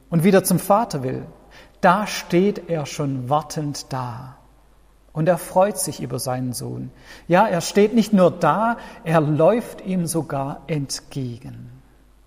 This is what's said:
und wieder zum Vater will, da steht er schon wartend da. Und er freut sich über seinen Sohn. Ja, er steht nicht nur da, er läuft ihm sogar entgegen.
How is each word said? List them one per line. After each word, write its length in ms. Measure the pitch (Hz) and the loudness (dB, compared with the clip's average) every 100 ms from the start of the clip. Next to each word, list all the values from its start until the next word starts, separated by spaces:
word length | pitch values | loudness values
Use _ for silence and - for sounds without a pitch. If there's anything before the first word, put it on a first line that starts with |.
| - | -4
und 140 | 170 | 2
wieder 200 | 175 190 | 4 4
zum 140 | 185 175 | 4 0
Vater 440 | - 202 233 151 | 2 2 2 -4
will, 220 | 127 131 135 - - - - - | -6 -6 -12 -20 -20 -20 -20 0
da 260 | 185 190 208 | 2 2 0
steht 600 | - - 175 202 202 - | -6 0 2 2 0 -4
er 160 | 165 | -6
schon 440 | 139 - 143 135 123 | -6 -6 -4 -4 -2
wartend 600 | 147 151 - 147 135 - | -2 -2 -6 -6 -8 -8
da. 440 | 131 123 120 131 - _ _ _ _ _ _ _ | -8 -8 -10 -14 -20 _ _ _ _ _ _ _
Und 160 | 156 160 | -2 0
er 100 | 170 | 0
freut 400 | - 185 202 208 | 0 2 2 0
sich 240 | - - | -8 -8
über 160 | 135 131 | -8 -6
seinen 340 | 131 127 127 | -4 -4 -6
Sohn. 380 | 117 123 123 127 - - - - | -6 -8 -10 -12 -16 -20 -12 2
Ja, 200 | 175 220 | 4 4
er 140 | 175 | 0
steht 320 | - - 214 | 0 2 4
nicht 180 | 240 - | 4 4
nur 180 | 196 175 | 6 6
da, 460 | - 156 170 226 233 - - | 4 2 2 0 -2 -8 -12
er 180 | 165 165 | 0 2
läuft 600 | 147 151 165 233 226 - | 4 4 4 4 -2 -10
ihm 260 | - 185 165 | -4 -4 -2
sogar 560 | 165 - 139 139 - - | -4 -4 -6 -6 -8 -6
entgegen. 1040 | 156 135 - - 143 123 117 135 117 123 127 _ _ _ _ | -6 -4 -10 -10 -8 -8 -8 -14 -18 -18 -20 _ _ _ _